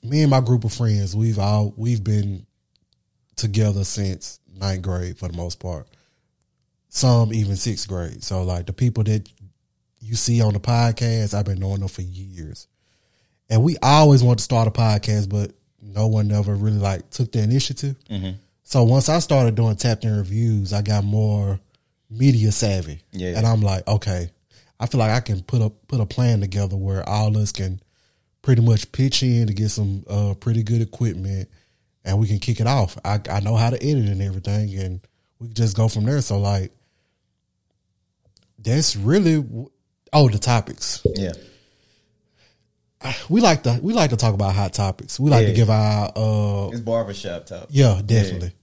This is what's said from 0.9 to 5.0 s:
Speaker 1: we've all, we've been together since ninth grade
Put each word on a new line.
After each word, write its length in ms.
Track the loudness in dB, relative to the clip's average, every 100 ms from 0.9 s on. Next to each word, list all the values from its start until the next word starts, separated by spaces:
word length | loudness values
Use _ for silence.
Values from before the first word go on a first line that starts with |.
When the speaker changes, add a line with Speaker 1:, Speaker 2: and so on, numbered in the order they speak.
| 0 0 -2
Speaker 1:
we've 220 | -2 0
all, 360 | 0 2 0 -4
we've 280 | -4 -2
been 420 | 0 -2 -2 -6 -14 _ _ _ _ _ _ _ _
together 480 | -6 -4 0 0 0
since 560 | -4 -4 -6 -6 -12 -20 _
ninth 280 | -8 -6 -4
grade 360 | -4 -6